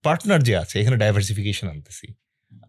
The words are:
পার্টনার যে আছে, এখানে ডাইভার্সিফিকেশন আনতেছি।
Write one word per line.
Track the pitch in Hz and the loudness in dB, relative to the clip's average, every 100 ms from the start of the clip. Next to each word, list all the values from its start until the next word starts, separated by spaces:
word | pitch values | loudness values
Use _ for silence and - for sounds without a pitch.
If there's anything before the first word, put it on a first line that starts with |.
পার্টনার | 151 165 202 180 | 0 -2 2 2
যে | 120 92 | 4 2
আছে, | 80 110 | 0 0
এখানে | 107 123 | 2 2
ডাইভার্সিফিকেশন | 107 101 98 104 101 101 95 | 2 2 0 -4 -4 -6 -8
আনতেছি। | 76 - - - - _ _ _ - | -12 -16 -20 -20 -20 _ _ _ -20